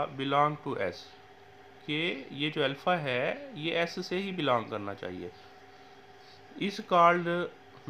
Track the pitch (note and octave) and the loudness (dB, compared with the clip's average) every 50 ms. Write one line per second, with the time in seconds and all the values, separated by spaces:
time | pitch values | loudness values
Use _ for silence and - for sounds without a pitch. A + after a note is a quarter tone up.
0 | D3 D#3 C#3 C3 C3+ C#3 C#3+ C#3+ D3 D3+ D3+ D3 - C#3+ A#2 - G2+ F2+ - - | 2 0 -4 -4 -2 2 4 4 4 4 2 -2 -6 -6 -4 -2 -2 -2 -4 -6
1 | - - - - - - - - - - - - - - - - - - D3 D3+ | -14 -18 -20 -20 -20 -20 -20 -20 -20 -20 -20 -20 -20 -20 -20 -16 -8 -6 -4 -2
2 | E3 F3+ G#3+ C4+ C4 - D3 C3+ D3 D3+ D3 D3+ C#3+ C3+ C#3+ - - F#3 F3+ E3+ | -2 -2 -4 -4 -8 -12 -6 -2 -2 -2 0 2 0 0 0 0 2 2 2 2
3 | D3 C3+ B2 B2 C#3 E3+ - C#4 C#4+ C#4 A#3 D3+ D3+ E3 E3+ E3 E3+ E3+ - F#3 | 2 0 0 0 0 0 -2 -4 -8 -12 -10 -6 -4 -2 0 0 0 0 -2 -8
4 | F3+ - F3+ F#3+ G3 G3 F#3 F3+ D3+ C3+ B2 A#2 G#2+ A#2 A#2 G2+ G2+ G2+ G2 - | -6 -4 -4 -4 -4 -4 -4 -2 2 2 2 2 2 -2 -6 -6 -6 -6 -8 -8
5 | F#2+ F#2 F#2 F2+ F2+ F2+ - - - - - - - - - - - - - - | -8 -8 -8 -8 -8 -10 -12 -14 -20 -20 -20 -20 -20 -20 -20 -20 -20 -20 -20 -20
6 | - - - - - - - - - - - - E3+ G3+ G3 - G#3 - F#3 E3+ | -20 -20 -20 -20 -20 -20 -20 -20 -20 -18 -8 -4 -4 -4 -4 -6 -2 2 6 8
7 | E3+ E3+ F3 F3+ E3+ E3+ E3+ F3 F3 - - - - - - - - | 8 8 8 6 2 0 -2 -2 -2 -4 -8 -14 -20 -20 -20 -14 -8